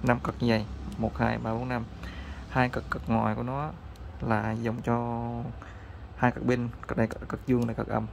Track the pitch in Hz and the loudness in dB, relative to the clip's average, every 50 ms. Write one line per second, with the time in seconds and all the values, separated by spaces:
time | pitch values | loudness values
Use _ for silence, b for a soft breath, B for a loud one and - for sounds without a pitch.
0 | - 127 123 120 - - - - 123 120 113 107 104 - - - - - - - | 4 4 2 4 2 -4 -2 2 4 4 4 4 4 0 -6 -8 -6 -8 -4 0
1 | 113 104 - - 117 113 117 117 120 113 113 113 123 127 127 120 113 - - B | -2 -2 2 2 2 2 2 0 0 -2 -2 -2 -2 -2 -2 -2 -4 -6 -10 B
2 | B B B B B B B B B B - 131 127 123 - - - - - 127 | B B B B B B B B B B 2 4 4 4 2 -2 -4 -4 -6 -4
3 | - - 113 113 113 110 107 113 120 123 131 139 147 156 165 - - - - - | 0 2 2 4 4 4 2 0 -2 -4 -2 -4 -4 -4 -6 -10 -12 -14 -14 -12
4 | - - - - - - 113 107 107 110 110 113 117 117 113 123 - - 117 117 | -12 -12 -8 -4 0 2 2 4 4 0 0 0 0 0 -2 0 0 2 2 2
5 | 120 120 120 117 117 117 117 117 120 - - - B B B B B B B B | 2 0 -2 -2 -2 -4 -4 -4 -4 -6 -6 -8 B B B B B B B B
6 | B B - - - 123 - - - 120 123 120 120 120 113 - - - 123 - | B B -4 4 4 4 4 4 4 4 4 4 2 -2 -4 -6 -6 -4 2 2
7 | 113 110 - - - 107 - - - - 127 120 120 117 113 - 117 - 110 113 | 2 2 2 -6 -6 -6 -6 -6 2 4 4 4 4 2 0 -2 -2 2 2 0
8 | 113 110 | 0 0